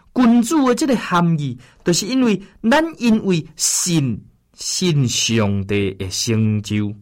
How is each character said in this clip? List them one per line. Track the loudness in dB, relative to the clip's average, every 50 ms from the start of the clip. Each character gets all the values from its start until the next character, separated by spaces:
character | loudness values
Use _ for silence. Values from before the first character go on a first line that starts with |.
| _ _ 0
君 | 2 4 4 4 4
主 | 4 2 2 2 2
的 | 2 2
这 | 2 0
个 | 0 0
含 | -2 -2 -2 0 2 2 2 0
义， | 0 -2 -6 -8 -10 -16 -20 _ _ -2
就 | -2 0
是 | 0 -2
因 | -2 0 0 2
为 | 2 0 -2 -4 -10 -12 _ 0 2
咱 | 2 2 2 0 -4
因 | -2 0 2 2 2 2
为 | 0 -2 -2 -2 -6 -8
信， | -6 -4 -2 -2 -2 -2 0 0 0 0 0 -4 -6 -10 -16 _ _ _ _ _
信 | -12 -10 -8 -4 -2 0 0 2 2 0
上 | 0 0 -2 -2 0 0 2 2 0 0 -2 -2
帝 | -2 -2 -2 -2 -2 -4
的 | -6 -8 -8
成 | -6 -6 -2 -2 0 2 2 2 0 -2
就， | -2 -2 -2 -2 -2 -4 -6 -10